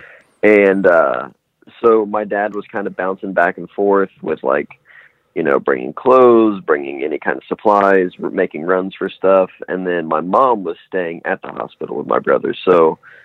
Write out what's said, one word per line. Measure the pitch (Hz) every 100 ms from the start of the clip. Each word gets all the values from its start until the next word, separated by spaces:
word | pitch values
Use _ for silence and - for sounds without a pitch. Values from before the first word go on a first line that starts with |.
| - - _ -
And, | 104 104 98 95 95
uh, | 85 71 62 67 _ _ _ _ -
so | 117 110 104
my | 107
dad | 104 101 104
was | 104 -
kinda | 110 101
bouncing | 95 92 95 98
back | 92 87 95
and | 85
forth | - 101 98 95 _
with, | 87 78
like, | 65 71 73 - _ - - _ _
you | -
know, | 80 67
bringing | - 67 65
clothes, | - 127 131 123 117 110 98
bringing | 85 76 69 69
any | 76 76
kind | 98 65
of | -
supplies, | 92 107 101 98 95 90 -
r-, | 87
making | 92 90 76
runs | 82 92 95
for | - 95
stuff. | - 95 95 92 - -
And | 92 92
then | 87 80
my | 78
mom | 85 117 131 110
was | 87 87 _
staying | 92 85 85 -
at | 95
the | -
hospital | - 62 - - 67
with | -
my | 62
brother. | - 67 -
So, | - - 87 80 - - -